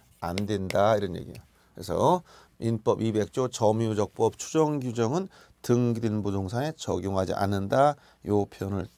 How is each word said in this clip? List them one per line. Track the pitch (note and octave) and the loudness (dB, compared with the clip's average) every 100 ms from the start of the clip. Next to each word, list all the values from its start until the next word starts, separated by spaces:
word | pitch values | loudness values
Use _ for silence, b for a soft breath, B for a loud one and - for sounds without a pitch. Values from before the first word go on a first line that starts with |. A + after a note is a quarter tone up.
| _ - | _ -10
안 | E2+ F#2 | -6 -4
된다, | G#2 G2+ F#2+ G2 G2+ A2 | -2 -2 0 2 4 4
이런 | G2 F2 | 0 -6
얘기예요. | E2 D#2 - b b | -12 -16 -20 b b
그래서 | - F#2 E2+ B2 F3 - b b - | -14 -4 0 2 2 -2 b b -6
민법 | A2+ A2+ A#2+ G2+ | -4 -2 0 0
이백 | A2 G#2+ G2 | 2 0 -2
조 | - B2+ | -2 -4
점유적법 | - G#2+ A2 A2+ G#2 G2+ - A2+ - | 2 2 2 0 0 -2 0 -2 -2
추정 | - D#3+ D#3 D3 | -4 0 2 0
규정은 | B2+ A#2 A2+ D#3 F#3+ b b _ | -4 -2 0 0 -4 b b _
등기된 | - A#2+ B2 A2+ A2+ G#2+ | 0 2 2 0 0 -2
부동산에 | G2+ G2 F#2 A2+ D3+ D#3+ | -2 -2 -2 -4 -4 -6
적용하지 | - F2+ F#2+ F#2+ F#2 | -4 -2 -2 -2 0
않는다. | F#2 G2+ G2+ G2 B2+ C#3+ C#3+ b b - | 0 0 0 0 4 4 2 b b 0
요 | G#2 G2+ | 0 0
표현을 | - G2 G2 - | -6 -6 -6 -6